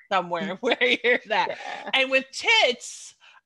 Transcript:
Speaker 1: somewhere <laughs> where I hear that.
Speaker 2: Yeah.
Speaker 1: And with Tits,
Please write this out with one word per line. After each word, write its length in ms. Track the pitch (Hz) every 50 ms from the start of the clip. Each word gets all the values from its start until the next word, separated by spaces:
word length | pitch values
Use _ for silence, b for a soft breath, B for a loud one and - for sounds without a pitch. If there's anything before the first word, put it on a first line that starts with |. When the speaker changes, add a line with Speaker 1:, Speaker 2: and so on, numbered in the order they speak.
| _ -
Speaker 1:
somewhere 460 | 202 185 175 175 175 170 196 196 190
<laughs> 40 | 190
where 160 | - 226 - -
I 180 | 247 247 240 -
hear 180 | - 240 247 - -
that. 220 | 196 214 190 175 -
Speaker 2:
Yeah. 400 | - - - - - - - 196 202
Speaker 1:
And 160 | 269 262 262
with 160 | 262 262 262 -
Tits, 840 | - - - 381 453 440 381 262 247 247 - - - - - - - _ b b b b b